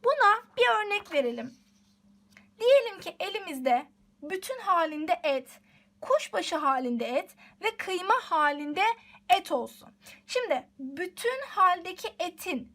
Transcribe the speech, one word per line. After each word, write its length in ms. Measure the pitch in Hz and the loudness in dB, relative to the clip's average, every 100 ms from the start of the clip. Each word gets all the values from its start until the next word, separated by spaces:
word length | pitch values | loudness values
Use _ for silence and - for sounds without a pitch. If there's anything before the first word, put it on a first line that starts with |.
Buna 400 | 466 587 403 440 - - | 2 4 4 4 0 0
bir 280 | 494 440 415 | 2 2 0
örnek 280 | 415 403 | -4 -2
verelim. 400 | 302 247 233 240 - _ _ _ _ _ _ _ - _ _ | -2 -2 -4 -12 -16 _ _ _ _ _ _ _ -20 _ _
Diyelim 400 | 466 554 466 381 | 6 6 6 -8
ki 160 | - - | -12 -8
elimizde 680 | 392 403 381 277 254 247 294 _ _ _ | -6 -6 -8 -4 0 0 0 _ _ _
bütün 380 | 294 381 - 523 | -10 -8 -8 -8
halinde 600 | 392 359 320 302 311 349 | 0 2 2 -2 -2 -2
et, 380 | 311 269 254 - _ _ _ _ | 0 -2 -4 -20 _ _ _ _
kuşbaşı 540 | - 571 - 403 339 320 | 0 0 0 -4 -4 -2
halinde 500 | 294 269 254 240 233 | 0 0 0 -2 -2
et 300 | 254 370 - - _ | -4 -4 -16 -20 _
ve 160 | 440 440 | -6 -4
kıyma 360 | - 370 381 494 | -4 -4 2 0
halinde 600 | - 320 294 294 294 294 415 453 - - _ | 2 2 2 0 -4 0 0 0 -8 -20 _
et 220 | 381 - | 0 2
olsun. 380 | 285 226 - - _ - - _ | -4 -4 -12 -20 _ -20 -20 _
Şimdi 400 | - 480 262 - _ | -4 0 -2 -2 _
bütün 600 | 269 277 370 359 466 523 554 | -14 -8 -10 -4 -4 -4 -8
haldeki 600 | - 370 359 349 370 427 - | 2 4 4 -4 -10 -10 -6
etin 540 | 349 339 - 269 - | -8 -6 -6 -6 -8